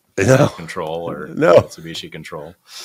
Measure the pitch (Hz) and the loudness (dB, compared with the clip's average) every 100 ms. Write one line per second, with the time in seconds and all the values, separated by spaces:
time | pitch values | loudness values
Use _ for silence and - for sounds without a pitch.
0 | _ - 98 131 117 - 82 92 80 82 | _ -2 4 4 4 -2 -12 -10 -8 -6
1 | 85 76 76 - 165 160 - - 82 82 | -8 -10 -10 0 6 6 6 -4 -14 -14
2 | 85 80 78 82 76 - _ - | -14 -16 -14 -14 -16 -20 _ -18